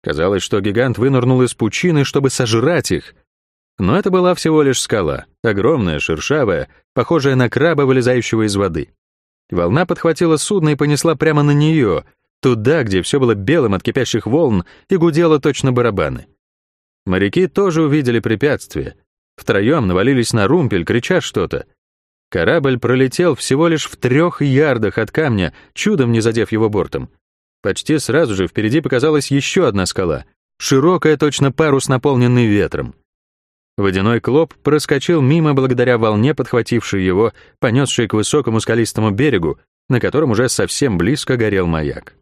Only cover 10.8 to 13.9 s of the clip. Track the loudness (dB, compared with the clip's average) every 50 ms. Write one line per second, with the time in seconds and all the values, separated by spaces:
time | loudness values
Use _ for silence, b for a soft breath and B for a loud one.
10.8 | 0 0 0 0 0 -2 0 2 0 0 2 2 2 4 4 4 2 2 2 2
11.8 | 2 2 0 -2 -6 _ _ _ _ _ _ _ 0 0 0 2 2 0 0 0
12.8 | 0 0 0 -2 0 0 0 2 2 2 0 0 0 0 2 2 2 0 0 -2
13.8 | -2 -2